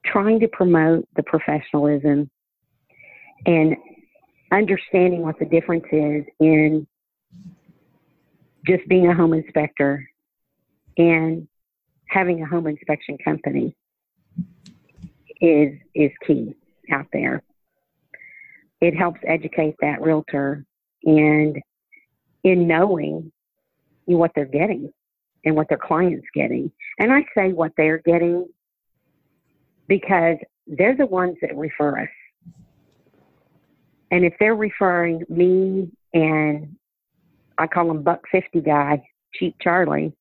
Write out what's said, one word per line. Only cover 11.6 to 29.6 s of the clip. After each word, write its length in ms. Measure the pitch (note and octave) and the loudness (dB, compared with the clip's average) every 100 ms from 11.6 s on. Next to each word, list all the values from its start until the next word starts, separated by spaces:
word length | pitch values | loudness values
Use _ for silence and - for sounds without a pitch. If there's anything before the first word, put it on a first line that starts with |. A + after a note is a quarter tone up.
| _ _ _ _ - | _ _ _ _ -4
having 340 | F#3+ F3+ E3 | -2 0 -2
a 40 | D#3 | -2
home 220 | E3+ D#3+ | -4 -4
inspection 500 | D3+ - D3 - D3 | -6 -6 -6 -6 -8
company 520 | - D3+ - C#3 D#3 - _ _ _ _ _ - - _ - _ _ _ - _ _ - | -6 -4 -4 -4 -6 -8 _ _ _ _ _ -12 -12 _ -20 _ _ _ -20 _ _ 0
is, 380 | E3+ D3+ D3 C#3+ _ - | 2 4 2 -2 _ -2
is 160 | C#3+ - - | -2 -2 -2
key 260 | C#3 A2 - _ _ - | -2 -2 -14 _ _ -8
out 140 | C#3 - | -8 -6
there. 280 | - - B2+ _ _ _ _ _ _ _ - - - - _ _ _ | -6 -4 -6 _ _ _ _ _ _ _ -20 -20 -20 -20 _ _ _
It 140 | E3+ D#3 | 0 2
helps 240 | F3 E3 - | -4 -4 -4
educate 500 | D#3+ D#3 - D#3 - | -4 -4 -4 -4 -2
that 200 | D3 C#3+ | -4 -2
realtor 640 | D#3+ D#3 - C#3+ C#3 C#3+ - _ _ _ | 0 0 -2 -4 -4 -6 -14 _ _ _
and 580 | D#3+ D#3 D3+ D3+ D3+ D3 - _ _ _ _ _ _ _ | 2 4 6 4 0 -2 -14 _ _ _ _ _ _ _
in 240 | F#3 F3+ E3+ | 2 2 2
knowing 640 | D#3+ G3 E3+ D3 D#3+ D#3+ _ _ _ _ _ _ _ - | 2 2 0 -4 -8 -12 _ _ _ _ _ _ _ -2
what 260 | F3 E3 - | 2 2 -2
they're 100 | C3+ | -4
getting 460 | C#3+ F3 C#3 C3 _ _ _ _ _ D#3 | -2 -2 -4 -10 _ _ _ _ _ -2
and 100 | D#3 | -2
what 140 | D3+ | -2
their 80 | D3 | -4
client's 500 | - E3 F3+ D#3 - D3 | -2 0 0 -2 -8 -4
getting. 360 | B2+ B2 D3 _ - - | -4 -4 -8 _ -20 -4
And 140 | A3 | 2
I 100 | C#4 C#4+ - | 2 2 -2
say 180 | F#3+ | -2
what 180 | E3+ D#3+ - | -2 -4 0
they're 220 | D#3 D#3+ | 0 0
getting 480 | E3+ E3+ E3+ F3 F3+ _ _ _ _ _ _ _ _ _ _ _ | 0 2 0 -2 -6 _ _ _ _ _ _ _ _ _ _ _